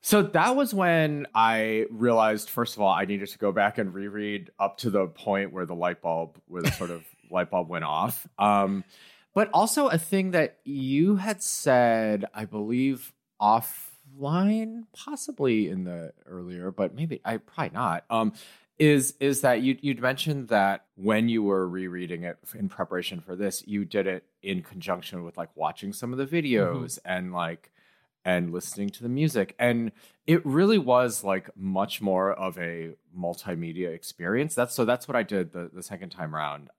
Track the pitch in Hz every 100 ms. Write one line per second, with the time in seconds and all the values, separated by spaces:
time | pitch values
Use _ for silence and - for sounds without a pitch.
0 | - 208 175 165 190 262 277 196 180 165
1 | 156 147 143 113 113 113 110 110 110 113
2 | 120 113 110 107 - - 117 - 101 90
3 | 98 101 98 - 104 98 101 107 104 90
4 | 101 104 104 101 90 _ 101 - 120 101
5 | 95 80 - 98 98 92 87 87 87 90
6 | 85 82 82 - _ 87 82 - 90 85
7 | 80 _ _ 90 90 92 82 85 78 78
8 | 104 123 - - 104 208 98 139 185 -
9 | - - _ - 214 165 220 302 277 160
10 | 160 196 185 180 151 _ - 143 131 139
11 | 180 202 196 202 - - - 127 120 113
12 | 110 107 98 - 107 107 104 123 135 131
13 | - _ _ _ 104 113 117 - - -
14 | 139 135 143 170 196 220 220 226 226 -
15 | - 294 - 269 139 110 95 92 90 87
16 | 82 - _ 90 90 90 90 92 95 104
17 | 160 147 - 113 - - 131 90 123 85
18 | - 113 110 - - - _ _ 156 147
19 | 131 - 139 139 135 120 127 131 143 123
20 | 127 135 156 143 120 110 98 98 _ -
21 | 98 107 117 113 101 98 92 90 92 90
22 | 87 85 87 85 - - 98 - 90 90
23 | 87 92 80 92 101 - - 104 95 104
24 | 95 92 _ _ 98 92 85 95 85 90
25 | - 90 85 87 85 - 80 - 101 101
26 | 120 127 135 170 147 117 95 85 82 -
27 | - 92 90 90 82 85 _ _ _ _
28 | _ _ - 90 87 87 - - 101 -
29 | 120 127 156 123 98 - 120 117 117 -
30 | - _ - 165 147 139 196 220 127 123
31 | 127 104 101 95 - - 95 95 101 -
32 | 104 92 95 98 95 90 85 85 82 76
33 | _ 90 87 87 - 85 82 82 90 82
34 | - - 87 113 156 - 123 - 117 123
35 | - 120 104 101 87 90 85 92 87 95
36 | 92 - 80 76 76 73 71